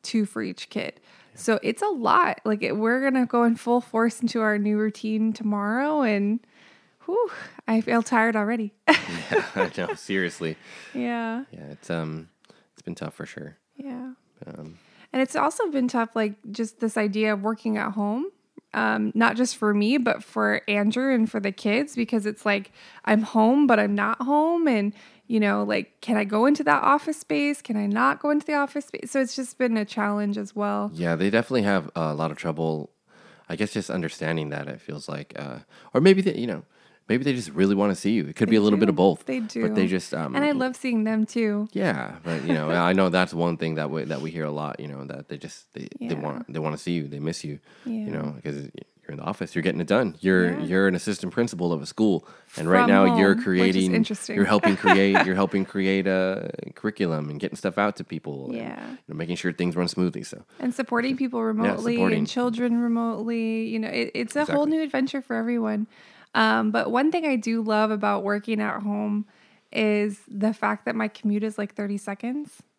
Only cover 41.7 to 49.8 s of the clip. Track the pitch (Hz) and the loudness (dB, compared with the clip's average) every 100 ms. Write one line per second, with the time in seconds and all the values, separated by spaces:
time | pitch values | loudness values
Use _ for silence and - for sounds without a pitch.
41.7 | - 185 85 58 - 85 80 76 82 76 | -2 0 -2 -4 -8 -6 -4 0 0 2
42.7 | 85 87 95 92 90 92 82 87 82 82 | 2 4 4 4 4 0 0 -2 0 -2
43.7 | 78 76 80 69 73 78 82 78 76 76 | -2 -4 -4 -4 -6 -6 -6 -6 -4 -6
44.7 | - 73 69 69 67 71 71 - - _ | -8 -12 -12 -12 -14 -12 -14 -14 -18 _
45.7 | - - - - - 76 71 - 80 78 | -14 -14 -12 -8 -6 -6 -8 -8 -6 -4
46.7 | 76 - 85 71 71 76 82 78 71 _ | -4 -4 -4 -4 -6 -6 -6 -8 -10 _
47.7 | - 254 220 214 208 - - - 71 - | -16 -8 -6 -6 -6 -6 -6 -8 -8 -10
48.7 | - - _ - 73 76 104 - 87 80 | -14 -20 _ -14 -8 -8 -6 -6 -2 -2
49.7 | 76 | -2